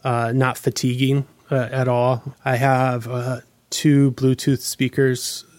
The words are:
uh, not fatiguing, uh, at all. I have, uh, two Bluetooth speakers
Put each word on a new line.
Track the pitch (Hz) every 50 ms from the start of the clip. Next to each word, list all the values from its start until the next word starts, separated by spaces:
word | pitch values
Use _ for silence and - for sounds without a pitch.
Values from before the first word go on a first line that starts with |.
uh, | - 131 120 117 117 113 123
not | 131 131 127 113
fatiguing, | - - 131 - - - 127 123 127 135 131 139 143 135 - _ _ _ -
uh, | 143 131 117 -
at | 131 131 127 123
all. | 123 120 123 127 127 120 - 135 - _ -
I | 135 127
have, | 117 139 135 131 127 131 127 123 117 113 117
uh, | 127 123 120 127 123 120 - _ _ _ _ -
two | - - - 151 143 139 139 135
Bluetooth | 120 - 135 131 127 - - 143 131 120
speakers | - - - - 135 120 - 143 135 127 127 123 - - - - - _ _